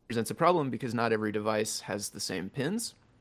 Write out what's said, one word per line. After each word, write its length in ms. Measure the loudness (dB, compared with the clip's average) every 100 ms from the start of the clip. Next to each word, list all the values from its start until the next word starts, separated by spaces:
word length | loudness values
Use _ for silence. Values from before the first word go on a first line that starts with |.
| -4
presents 240 | -2 -2
a 40 |
problem 340 | 2 4 4 2
because 240 | -2 -2
not 220 | 0 2
every 180 | 2 2
device 480 | 0 2 2 0 -4
has 300 | -4 -4 -4
the 100 | -8
same 300 | -6 -4 -4
pins. 440 | -4 -2 -2 -6 -10 _ _